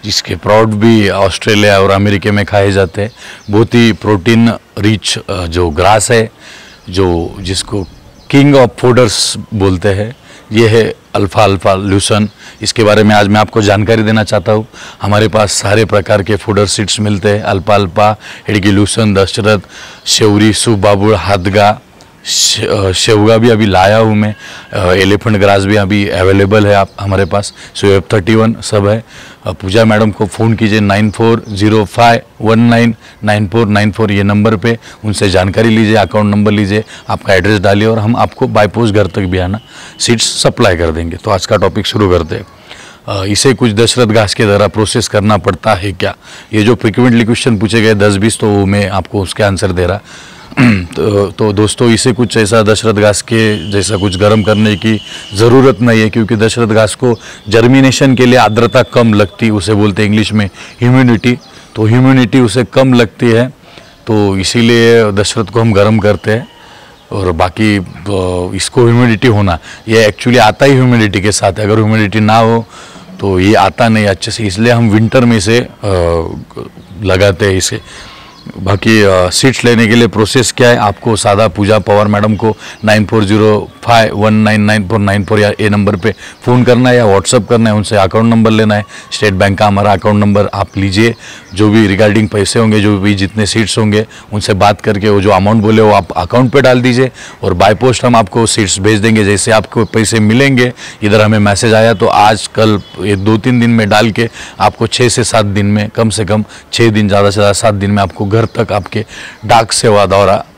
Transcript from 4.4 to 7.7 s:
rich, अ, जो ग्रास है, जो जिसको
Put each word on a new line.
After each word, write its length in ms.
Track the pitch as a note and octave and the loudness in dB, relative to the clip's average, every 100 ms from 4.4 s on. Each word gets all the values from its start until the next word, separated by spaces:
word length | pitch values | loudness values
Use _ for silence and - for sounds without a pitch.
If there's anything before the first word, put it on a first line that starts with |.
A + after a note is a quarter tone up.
| A#2 G#2+ _ - | 2 0 _ -4
rich, 400 | G2+ G#2+ - - - | -2 -2 -4 -10 -8
अ, 160 | G2 F2 | -8 -6
जो 240 | E2 F2 | -2 -2
ग्रास 400 | D2+ F#2 A2 - | 0 2 2 2
है, 200 | A#2 A2+ - - - - - - | 0 0 -8 -20 -20 -20 -20 -10
जो 460 | F#2 F#2+ E2+ E2 - | -2 -2 -2 -6 -10
जिसको 460 | F#2 F#2+ - | -8 -8 -6